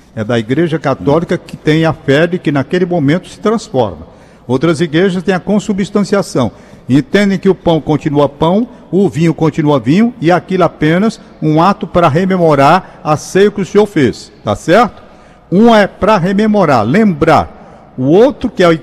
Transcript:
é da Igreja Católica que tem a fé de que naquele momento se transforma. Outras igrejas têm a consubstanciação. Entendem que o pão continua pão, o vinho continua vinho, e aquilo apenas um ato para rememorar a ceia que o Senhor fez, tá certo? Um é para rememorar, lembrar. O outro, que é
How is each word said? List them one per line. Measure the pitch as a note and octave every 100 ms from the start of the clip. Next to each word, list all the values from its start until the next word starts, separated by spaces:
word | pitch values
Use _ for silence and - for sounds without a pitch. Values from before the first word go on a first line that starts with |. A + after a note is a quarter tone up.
| _ A2+
é |
da | A2 A#2+
Igreja | A2 C3+ E3+ D#3
Católica | C#3+ B2+ C3+ D#3+ E3+ F3
que | - -
tem | D#3 D#3 D#3+
a |
fé | - - C#3 E3+
de | F3
que | D#3+
naquele | C#3+ - F3+ F#3
momento | F3 C#3 F3+ -
se | -
transforma. | G#3 A3+ - C3 G#2 D2+ - - - - -
Outras | C3 D#3+ D3
igrejas | E3+ D#3 G3 F3
têm | F3+ F#3
a |
consubstanciação. | - G3+ - G3 G3+ G#3 F#3 G3 - C#3+ A2 - - - -
Entendem | C3+ - G3+ G3+ F#3+
que | F#3+
o | F3
pão | F3 D#3+
continua | D#3 D3 - C#3+ C#3
pão, | - D#3+ G3+ A#3+ - -
o | F3+ F#3+
vinho | C3 E3+
continua | - D#3 D#3+ D3 C#3+
vinho, | A2 F#3 A#3 -
e | D#3
aquilo | F3 - F#3
apenas | E3 - D3+ F3 A3 - - -
um | D#3 D3+
ato | F3+ G3+ G3+
para | F3+ E3
rememorar | D3+ F#3+ F#3 E3 C#3 C#3 F3+ - -
a | D3+ D3+
ceia | - F#3 G#3
que | G3+
o | F3+
Senhor | G3+ G#3
fez, | D#3+ A#2+ - - -
tá | A2 G2+
certo? | D#3 G3 A3 - - - - - _
Um | F3+ A#3 G#3+
é | F#3
para | - F#3 G#3
rememorar, | F3+ G3+ A3 G#3 D#3+ B2 G#2+
lembrar. | F#3 G#3+ D3 D#3+ C3 E2+ - - - - -
O | C3+
outro, | F3+ C4+ - A#3+
que | -
é | E3+ E3